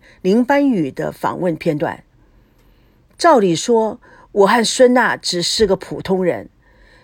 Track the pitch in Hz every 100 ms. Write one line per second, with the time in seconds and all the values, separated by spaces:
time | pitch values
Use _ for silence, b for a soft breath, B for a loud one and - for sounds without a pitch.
0 | b b 185 220 247 285 285 214 143 -
1 | 156 151 - - 185 156 175 151 151 -
2 | - _ _ _ _ _ _ _ _ _
3 | _ - 339 277 196 165 - 233 220 -
4 | b b b 202 196 233 214 - 254 254
5 | 208 127 - 175 170 - 208 190 - 147
6 | - 185 180 113 - _ b b b b